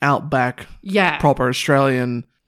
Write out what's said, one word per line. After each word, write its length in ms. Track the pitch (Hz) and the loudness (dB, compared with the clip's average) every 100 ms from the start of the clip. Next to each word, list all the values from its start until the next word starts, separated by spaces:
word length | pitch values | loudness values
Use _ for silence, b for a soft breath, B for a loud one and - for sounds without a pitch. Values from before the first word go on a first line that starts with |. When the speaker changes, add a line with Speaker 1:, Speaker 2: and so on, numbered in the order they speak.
Speaker 1:
outback, 640 | 143 135 151 135 123 - - - | 0 0 0 -2 -2 -4 -16 -18
Speaker 2:
Yeah. 380 | 190 202 180 147 | -4 0 0 2
Speaker 1:
proper 320 | 147 131 127 | 2 2 0
Australian 720 | 123 - 139 135 127 123 120 - _ | -2 0 2 2 0 -2 -6 -10 _